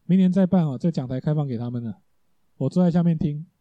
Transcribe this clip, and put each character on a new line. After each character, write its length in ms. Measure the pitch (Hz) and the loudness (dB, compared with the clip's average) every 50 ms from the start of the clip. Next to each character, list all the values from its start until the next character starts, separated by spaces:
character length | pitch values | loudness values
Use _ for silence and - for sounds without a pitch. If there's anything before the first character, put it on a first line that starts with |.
| _ | _
明 140 | - 175 190 | 0 2 4
年 120 | 185 185 | 4 4
再 140 | 175 196 190 | 4 2 2
办 240 | 170 190 185 160 151 | 2 2 2 2 0
啊， 80 | 127 120 | -2 -2
这 140 | - 170 | -2 -2
讲 160 | 156 165 131 127 | -2 -2 -4 -6
台 120 | 131 131 | -6 -4
开 140 | - 156 151 | -2 -2 -2
放 140 | 156 147 135 | -2 -2 -4
给 100 | 120 113 | -4 -6
他 140 | 120 120 | -6 -6
们 100 | 123 120 | -6 -8
了， 160 | 117 113 98 _ _ _ _ _ _ _ _ _ _ _ _ - | -8 -8 -10 _ _ _ _ _ _ _ _ _ _ _ _ -4
我 120 | 135 131 | -4 -2
坐 140 | - 180 180 | 2 2 2
在 80 | 175 | 2
下 100 | 156 175 | 4 2
面 160 | 170 170 165 156 | 2 2 2 0
听， 260 | - 151 147 147 160 - _ _ | 0 -2 -4 -6 -10 -14 _ _